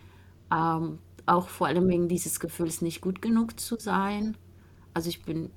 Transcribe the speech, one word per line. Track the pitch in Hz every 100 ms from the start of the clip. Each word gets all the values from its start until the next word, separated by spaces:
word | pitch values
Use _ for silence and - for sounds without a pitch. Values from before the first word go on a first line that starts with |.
| - - - - -
Ähm, | 165 165 165 165 156 - - -
auch | 175 180
vor | - 165
allem | 165 180
wegen | 175 175
dieses | 175 160 -
Gefühls, | 170 - 170 -
nicht | 170 -
gut | 185 190
genug | 226 226 226 -
zu | - 233
sein. | 214 185 196 208 214 214 - - - - -
Also | 170 165
ich | 170
bin, | - 160 160